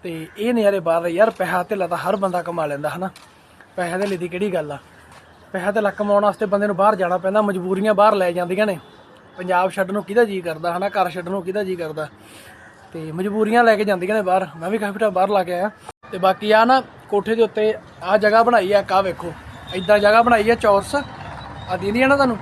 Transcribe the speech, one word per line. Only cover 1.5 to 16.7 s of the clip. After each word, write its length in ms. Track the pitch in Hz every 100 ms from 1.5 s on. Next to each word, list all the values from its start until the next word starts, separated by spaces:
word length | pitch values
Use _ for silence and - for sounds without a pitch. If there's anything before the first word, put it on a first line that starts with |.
| 180
ਧੇਲਾ 240 | 180 208 175
ਤਾਂ 120 | 170
ਹਰ 180 | 160 202
ਬੰਦਾ 260 | 190 175
ਕਮਾ 240 | 170 170 151
ਲੈਂਦਾ, 220 | 143 147
ਹਨਾ? 220 | 170 185 - - _ _ _ - -
ਪੈਸਾ 220 | 175 185
ਧੇਲੇ 180 | 202 185
ਦੀ 120 | 175
ਕਿਹੜੀ 260 | 180 208
ਗੱਲ 180 | 175 151
ਆ? 60 | 139 - - - - - - -
ਪੈਸਾ 180 | 190 180
ਧੇਲਾ 200 | 208 202
ਕਮਾਉਣ 320 | 190 208 202
ਵਾਸਤੇ 240 | 208 - 208
ਬੰਦੇ 200 | 202 208
ਨੂੰ 100 | 185
ਬਾਹਰ 180 | 202
ਜਾਣਾ 240 | 208 180 180
ਪੈਂਦਾ, 240 | 190 208
ਮਜਬੂਰੀਆਂ 520 | 208 190 180 190 214
ਬਾਹਰ 200 | 202 214
ਲੈ 180 | 208 180
ਜਾਂਦੀਆਂ 340 | 175 175 185 214
ਨੇ। 120 | 170 - - - - - -
ਪੰਜਾਬ 340 | 180 180 190
ਛੱਡਣ 220 | 202 185
ਨੂੰ 120 | 208
ਕਿਹਦਾ 200 | 175 214
ਜੀਅ 180 | 226 190
ਕਰਦਾ, 340 | 170 156 170 175
ਹਨਾ? 120 | 202
ਘਰ 220 | 208 175
ਛੱਡਣ 200 | 175 175
ਨੂੰ 120 | 196
ਕਿਹਦਾ 220 | 175 202
ਜੀਅ 140 | 196 175
ਕਰਦਾ? 300 | 160 156 151 - - - - - - - -
ਤੇ 200 | 165 160
ਮਜਬੂਰੀਆਂ 520 | 160 196 208 214 233
ਲੈ 120 | 233 208
ਕੇ 80 |
ਜਾਂਦੀਆਂ 300 | 208 185 180
ਨੇ 80 | 214
ਬਾਹਰ। 260 | 185 190 180 165
ਮੈਂ 140 | 170
ਵੀ 80 | 220
ਕਾਫੀ 200 | 202 202
ਟਾਈਮ 140 | 214
ਬਾਹਰ 160 | 185 196
ਲਾ 160 | 208
ਕੇ 80 | 175
ਆਇਆ। 180 | 175 202 - - - -
ਤੇ 60 | 190
ਬਾਕੀ 340 | 190 185 208
ਆ 120 | 214
ਨਾ 180 | 226